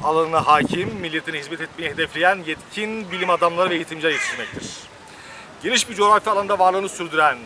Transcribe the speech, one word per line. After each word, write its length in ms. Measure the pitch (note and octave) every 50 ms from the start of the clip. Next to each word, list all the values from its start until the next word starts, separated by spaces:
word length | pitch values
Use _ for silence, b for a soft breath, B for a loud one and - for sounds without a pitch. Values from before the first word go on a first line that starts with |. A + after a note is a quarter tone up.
| -
alanına 420 | D3+ D#3 D#3+ E3 D#3+ D#3+ D#3 -
hakim, 420 | C#3 D3+ D3 D3 - - F3 F#3+ G#3+
milletine 500 | A3 G3+ F3+ D#3+ D#3 D#3+ D3+ E3 D#3+ D3
hizmet 220 | C#3 C#3+ E3 D#3+
etmeyi 300 | D#3+ D#3 - D#3+ E3+ D3+
hedefleyen 480 | C#3+ D3+ D#3+ D3+ - D#3 E3+ F#3 G3 F#3+ E3+
yetkin 640 | D#3 D#3 - - - - G3+ G#3+ G#3+ A3 A3 G#3 F3+
bilim 200 | F3 F3+ F3+ F3+
adamları 400 | F3 E3+ F3 E3+ E3+ F3 F#3 F#3
ve 40 | F3
eğitimciler 360 | D#3+ E3 - E3 D#3+ D3+ E3
yetiştirmektir. 560 | D3 C3 - C#3 C3 A#2+ A2+ - - - - - - - - - - - - B B B B B B B B B B -
Geniş 280 | - F#3+ B3+ A#3 - -
bir 40 | A3+
coğrafi 360 | F#3 G#3 G#3 G#3+ G3+ - A3
alanda 280 | G#3 G3 G3+ G3 G#3 F#3
varlığını 300 | F#3 F#3 F#3 G3 G3 F#3+
sürdüren 500 | - - E3+ E3 D#3 D#3 D#3 D3 C3 A#2+ A2+